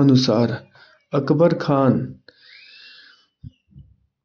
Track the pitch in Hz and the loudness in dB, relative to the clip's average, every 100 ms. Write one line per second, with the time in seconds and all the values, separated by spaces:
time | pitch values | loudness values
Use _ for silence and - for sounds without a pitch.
0 | 139 127 127 110 117 - - _ _ _ | 2 4 2 0 0 -4 -14 _ _ _
1 | _ 143 143 147 170 - - 139 131 98 | _ -6 -2 0 2 0 -2 0 0 0
2 | 65 - _ _ _ - - - - - | -6 -14 _ _ _ -20 -20 -20 -20 -20
3 | - _ _ _ - _ _ - - _ | -20 _ _ _ -20 _ _ -20 -20 _
4 | _ _ | _ _